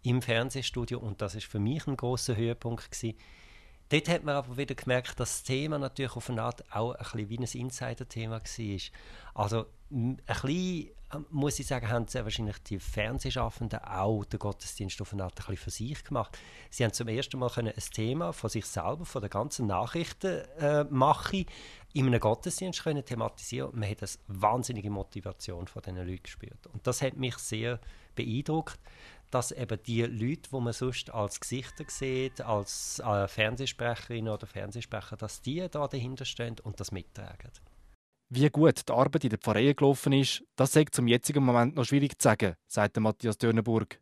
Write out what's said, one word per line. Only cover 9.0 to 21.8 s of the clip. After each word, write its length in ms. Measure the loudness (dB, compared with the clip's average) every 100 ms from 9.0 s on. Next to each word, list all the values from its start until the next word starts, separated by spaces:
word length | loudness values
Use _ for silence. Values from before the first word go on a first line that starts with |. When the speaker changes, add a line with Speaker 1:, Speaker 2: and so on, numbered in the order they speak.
| -18 -16 -12 -2
Speaker 1:
Also, 320 | 0 0 -2 -12 -6
m-, 260 | -2 -2 -2
ein 0 | -4
bisschen, 640 | -2 0 0 0 -4 -6 -14 -12
ähm, 140 | -12 -6
muss 300 | 0 0 0
ich 80 | -2
sagen, 200 | -2 0
haben 200 | 0 0
sehr 160 | -4
wahrscheinlich 340 | -4 -2 -4 -4
die 160 | -6 -6
Fernsehschaffenden 1000 | -4 -2 0 0 -2 0 -2 -2 -6 -4
auch 420 | -6 0 2 2 0
den 140 | -2
Gottesdienst 600 | -2 -4 -10 -8 -8 -6
auf 100 | -6
eine 120 | -4 -4
Art 80 |
ein 120 | -6 -6
bisschen 120 | -6
für 120 | -6
sich 340 | -6 -6 -6
gemacht. 320 | -4 -2 -2 -8 -18 -20 -16
Sie 120 | 0
haben 100 | 0
zum 140 | 2 -2
ersten 280 | -2 -2 -2
Mal 140 | -2
können 220 | 0 -2 -4
ein 60 | -8
Thema 400 | -2 0 0 -2
von 160 | -2 -4
sich 160 | -4 -4
selber, 400 | -2 -2 -2 -6
von 160 | -6
der 80 | -2
ganzen 380 | -2 -2 -2 0
Nachrichtenmache, 1700 | 2 0 -2 -4 -2 -2 -2 -6 0 4 4 4 6 6 6 2 -2
äh, 80 | -2 -8 -18 -20